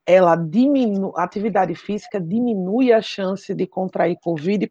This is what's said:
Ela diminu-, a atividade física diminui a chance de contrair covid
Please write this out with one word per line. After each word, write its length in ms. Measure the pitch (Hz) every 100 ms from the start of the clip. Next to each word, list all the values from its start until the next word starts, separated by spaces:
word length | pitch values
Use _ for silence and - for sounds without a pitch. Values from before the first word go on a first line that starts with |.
| -
Ela 280 | 185 180
diminu-, 800 | 165 165 180 262 285 240 196 185
a 100 | -
atividade 500 | 180 214 214 196 185
física 440 | 170 - 202 - 202
diminui 720 | 165 220 247 208 180 220 262
a 120 | 226
chance 520 | - - 190 190 -
de 120 | 180 185
contrair 500 | - 185 190 170 175
covid 460 | - 165 156 208 -